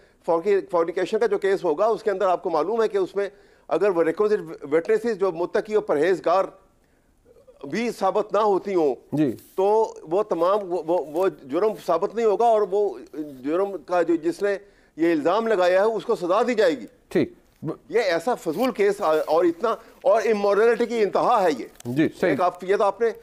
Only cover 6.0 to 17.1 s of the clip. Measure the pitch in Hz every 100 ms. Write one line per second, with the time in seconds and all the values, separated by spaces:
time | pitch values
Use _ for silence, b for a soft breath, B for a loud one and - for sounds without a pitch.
6 | 170 175 165 180 196 - _ _ _ _
7 | _ _ _ - _ - 139 180 240 -
8 | 190 196 - 196 220 185 202 185 151 120
9 | - 143 143 101 - - 196 214 220 -
10 | 156 180 214 175 175 214 190 175 156 175
11 | 143 151 190 147 139 151 214 185 - 165
12 | 202 208 220 196 240 220 202 202 208 120
13 | - 151 151 131 131 175 196 190 - 180
14 | 165 165 165 170 202 196 b b b -
15 | 170 160 147 202 226 202 180 185 214 214
16 | - 220 170 196 240 220 190 269 - _
17 | _